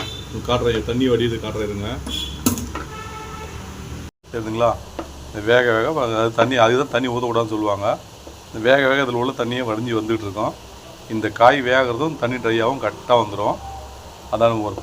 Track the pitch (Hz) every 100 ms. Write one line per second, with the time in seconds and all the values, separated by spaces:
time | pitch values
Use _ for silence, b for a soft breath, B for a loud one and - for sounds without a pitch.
0 | - - - 110 - 123 120 113 107 120
1 | 131 113 117 113 110 107 104 101 104 -
2 | - - - - 247 240 - - - 440
3 | - 440 440 - 427 - - - - -
4 | - - - 117 110 110 117 104 - -
5 | - - - 107 107 123 123 113 127 160
6 | 117 110 117 117 120 127 113 123 143 120
7 | 127 120 120 113 110 110 107 101 104 165
8 | - - - - - 117 113 135 135 139
9 | 131 120 127 131 120 123 120 110 120 110
10 | 110 110 101 101 127 - - - - -
11 | - 110 104 104 117 143 123 131 123 117
12 | 156 139 120 127 117 113 113 135 107 101
13 | - 120 107 101 113 - - - - -
14 | - - - 110 117 113 104 98